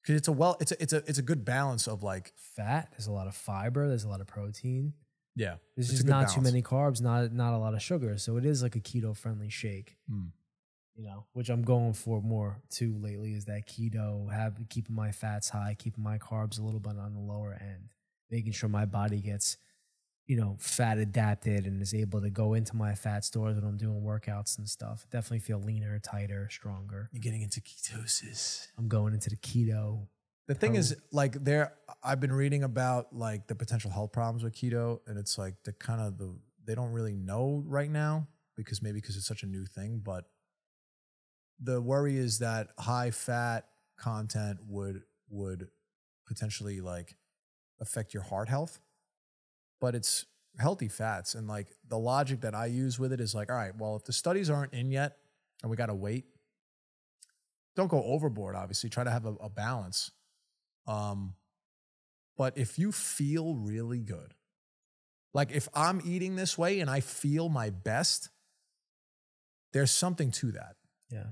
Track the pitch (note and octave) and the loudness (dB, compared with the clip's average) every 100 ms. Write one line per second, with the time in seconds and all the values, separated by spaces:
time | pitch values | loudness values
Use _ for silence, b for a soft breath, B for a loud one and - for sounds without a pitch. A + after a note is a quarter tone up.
0 | - D3+ D#3 C#3 F3 F3 D#3 E3+ D#3 D#3 | 4 4 4 6 4 4 0 0 2 0
1 | D3+ C#3 B2+ D#3+ G2+ B2+ C#3 A#2 - G#2 | 2 0 2 0 2 2 2 0 -2 -2
2 | G2+ F#2 - - - - G#2+ D3 E3 - | -2 -4 -6 -18 -14 -6 0 0 -2 -8
3 | G#2+ G2+ F#2+ - - G2 A2 B2+ C#3+ B2 | -4 -4 -4 -6 -4 -2 0 0 2 0
4 | G#2+ G2 F#2+ - G#2 G#2+ B2+ B2+ D3 D3 | -2 -6 -8 -8 -8 -6 -4 -2 -2 -6
5 | _ _ _ A#2+ G2+ E2+ _ - A#2+ C3 | _ _ _ -2 -2 -4 _ -2 2 4
6 | C3+ C3+ C3 G2 B2+ B2 A#2+ C3 C#3+ A#2+ | 6 8 6 6 6 4 4 4 4 4
7 | A#2+ A#2+ A#2+ A#2+ A#2+ A#2 A2 G#2+ - F3 | 4 4 4 2 2 2 2 0 0 0
8 | A#2+ G#2 - A#2 C#3 C#3+ B2 A2 - B2 | 2 0 0 2 4 4 2 0 -2 -2
9 | A2 G#2 A2+ G#2+ G#2 - A2 G2 G#2 _ | 0 -2 -4 -4 -4 -4 -4 -6 -10 _
10 | - G#2 F2 - _ _ _ _ _ A2+ | -6 -4 -4 -10 _ _ _ _ _ -14
11 | G#2+ G2+ A2+ B2 A#2+ A#2+ A#2+ B2 A#2 G#2+ | -12 -12 -10 -6 0 2 6 6 6 0
12 | A#2 A2 G#2+ A2 G#2 G2+ - - A#2 G#2+ | 0 0 2 0 0 -4 -8 -2 0 0
13 | G#2 G2+ G#2+ G#2 G#2 G#2 G#2 - A2+ A2 | -4 -6 -6 -6 -4 -6 -8 -4 -2 0
14 | G#2+ G#2 G2+ G#2 A2 G#2 A2+ A#2+ G#2+ A2 | -2 -2 -2 -2 -2 -4 -6 -6 -4 -2
15 | G#2 G2+ A2 G#2+ - G#2 G2+ G#2 A2+ A2 | -2 -2 -4 -2 -2 -2 -4 -4 -4 -4
16 | G#2+ G#2+ - A2 A2 G#2+ A2 A2 G#2 G2+ | -2 -2 -2 -2 -2 -2 -2 -2 -4 -6
17 | G#2 G#2 G2+ G#2 G#2 G2+ G2+ F#2+ G2+ _ | -6 -6 -6 -6 -6 -8 -12 -12 -16 _
18 | _ _ _ A#2 A2 G#2 A2 G#2 G#2 G2+ | _ _ _ -2 0 0 0 2 2 2
19 | G#2 G#2 G2+ G2+ - - b b b b | 2 0 0 0 -2 -2 b b b b
20 | _ _ - A#2+ G#2 G2 - - A#2 A2 | _ _ 0 2 2 0 -2 2 4 4
21 | G#2 G#2+ G#2+ G#2 A2 G2+ G2 G2 G2 G#2+ | 2 4 4 4 2 2 2 0 0 0
22 | G#2+ G#2+ G2+ G2 G#2+ A2+ A2 A2+ G#2+ G2+ | 0 0 0 2 4 4 2 0 0 0
23 | G#2+ G#2 - A2+ A2 G#2 G#2 G#2 A2 G#2 | 0 -2 0 0 2 2 0 0 0 0
24 | G#2+ G#2+ G#2 G#2 G#2 - G#2+ - A2 A2 | 0 -2 -2 -4 -2 -4 -6 -8 -8 -10
25 | - A#2+ G#2+ A#2 G2+ G#2 G2+ G#2+ G#2+ G#2 | -4 -4 -2 -2 0 -2 0 -2 0 -4
26 | - G#2 G2+ G2+ G#2 - G#2 F#2+ G2+ G2 | -4 -4 -2 -4 -6 -8 -8 -8 -8 -8
27 | A2 B2 A#2 A2 G#2 A2 - - - A2+ | -8 -4 -4 -2 -2 -4 -8 -8 -8 -6
28 | A2+ - A2 A2 - - - - A2+ G#2+ | -2 -2 -2 -6 -4 -4 -10 -4 2 4
29 | G#2+ G#2+ G#2+ G#2+ - A#2+ A2+ G#2+ G#2+ G#2+ | 4 2 0 -4 0 4 4 2 0 -4
30 | G2 _ _ _ - C#3 G#3+ G3+ D3+ C#3 | -6 _ _ _ -4 2 4 6 4 0
31 | _ C#3+ C#3 C3+ C#3 D3+ D3 - - - | _ 2 2 2 4 4 4 -2 -20 -6
32 | C3 C3+ C3+ C3+ C#3 C#3+ C3+ A#2+ B2+ B2 | 0 2 2 4 4 4 2 2 4 2
33 | - A#2+ A2+ G#2+ - A2 A2+ A#2 G#2 F#2+ | 0 -4 -2 -2 -4 -4 0 0 0 -2
34 | G#2+ A#2 A#2 A#2 A2+ - B2 A#2+ A#2 A#2 | -2 0 0 0 -4 -2 0 2 0 -2
35 | - G2+ G2+ - F#2+ F#2 - G2 - A2+ | -6 -6 -4 -2 -4 -6 -10 -8 -2 0
36 | G#2+ F#2+ F#2 F2+ _ _ - A2+ B2 A#2 | -2 -4 -8 -10 _ _ -6 -2 -2 -2
37 | A2 G2+ F#2+ G#2+ C3 D3 D3+ C#3 D3 D3+ | -2 -2 -2 0 0 0 0 0 0 0
38 | D3+ D#3 D3 _ _ - G#2+ G#2 A2 G#2 | 2 0 -2 _ _ -10 -6 -4 -2 -4
39 | G#2+ G2 - G#2+ G2 F#2+ F#2+ - G#2 A#2 | -6 -6 -4 -6 -6 -6 -8 -8 -6 -6
40 | G2+ F#2 F2 _ _ _ _ _ _ _ | -4 -8 -10 _ _ _ _ _ _ _
41 | _ _ _ _ _ _ B2 B2+ A#2+ C#3 | _ _ _ _ _ _ -2 0 4 4
42 | C#3+ C3+ B2 G#2+ A#2 A2+ G#2+ - - B2 | 4 2 2 2 2 0 -4 -4 0 2
43 | B2 A2+ - A#2+ A#2+ A2+ - _ _ - | 0 -2 -2 0 0 -2 -6 _ _ -8
44 | A#2 A2 G#2+ A2 G#2 G2 G#2+ G2+ G2 F#2+ | -4 -4 -2 -2 -2 -4 -8 -6 -6 -6
45 | - _ _ G2+ G2 F2+ F2+ _ _ _ | -12 _ _ -8 -6 -6 -10 _ _ _
46 | _ _ - A2 A2 - G2+ G2 F#2 F2 | _ _ -12 -6 -4 -4 -6 -6 -6 -8
47 | E2+ - _ _ _ _ _ _ A2 A#2 | -10 -18 _ _ _ _ _ _ -6 -4
48 | G#2+ G#2 F#2+ G2 G#2+ C3+ E3 - _ _ | -4 -8 -4 -4 0 0 -2 -10 _ _
49 | _ _ _ _ _ _ _ _ B2+ A#2 | _ _ _ _ _ _ _ _ 0 2
50 | - - - _ _ A#2 C3+ G3 A2 - | 0 0 -2 _ _ 2 2 2 -4 -2
51 | A2 G2 - A2+ G#2+ G#2 F#2+ - - A2+ | -2 -2 -4 -6 -4 -6 -8 -14 -4 -2
52 | A#2 C3+ C#3 C3 A2 G#2+ A#2+ B2 C3 A#2+ | 2 2 2 0 -2 -2 -2 0 0 0
53 | C3 B2+ A2+ G#2+ G#2+ B2+ G2 G#2+ G#2+ G#2+ | -2 0 -2 -2 -2 -2 -4 -4 -4 -4
54 | - A#2 E3+ F#3+ F3 D3 C#3 A#2+ B2+ C3+ | -2 0 2 2 2 2 0 -2 0 0
55 | C#3+ - _ _ _ - A2+ A2+ A2+ G2+ | 0 -4 _ _ _ -8 -4 -2 0 -2
56 | G2+ A#2+ - _ _ _ _ _ _ _ | -2 -4 -8 _ _ _ _ _ _ _
57 | _ _ - _ _ _ _ - F#3 D#3 | _ _ -20 _ _ _ _ 0 4 4
58 | G#2+ D3+ D3+ G#2+ F#2+ F#2+ F#2 G2+ A2+ A#2+ | 4 2 2 0 -4 -4 -4 -4 -2 -2
59 | B2 A#2 A2 G#2 G#2+ G#2+ G#2+ B2 F#2 F#2+ | 0 0 -2 -6 -8 -4 -4 -4 -4 -4
60 | - _ _ _ _ _ _ _ - G#2+ | -6 _ _ _ _ _ _ _ -4 -2
61 | G#2 G2+ F#2+ F#2 _ _ _ _ _ _ | -2 -4 -6 -10 _ _ _ _ _ _
62 | _ _ _ - C3 C#3 A2+ - G3+ G#3 | _ _ _ 0 0 2 -2 0 0 0
63 | - - C#3+ D#3+ E3 C#3 G#2 A2 A#2 B2 | 0 0 2 2 0 -2 -2 -2 -2 -4
64 | G#2 E2+ C#2+ _ _ _ _ _ _ _ | -4 -8 -10 _ _ _ _ _ _ _
65 | _ _ _ C#3+ C#3 C#3+ - D3 D#3+ F#3 | _ _ _ 0 2 0 0 6 6 6
66 | E3 F3+ F#3 F#3 F#3 - E3+ G3 D3 C#3 | 0 0 0 0 -2 2 2 2 2 0
67 | C3 - C#3+ D3+ E3 C#3+ G#2+ F#2 A2 A#2 | 0 0 2 2 2 0 0 -2 0 2
68 | - - - _ _ _ _ _ _ _ | 2 0 -2 _ _ _ _ _ _ _
69 | _ _ _ _ _ _ _ - C3+ - | _ _ _ _ _ _ _ 4 6 6
70 | F3+ E3+ C#3 - B2 - - - _ _ | 2 2 0 2 -2 -4 -12 -18 _ _
71 | _ A2 G#2+ | _ -8 -8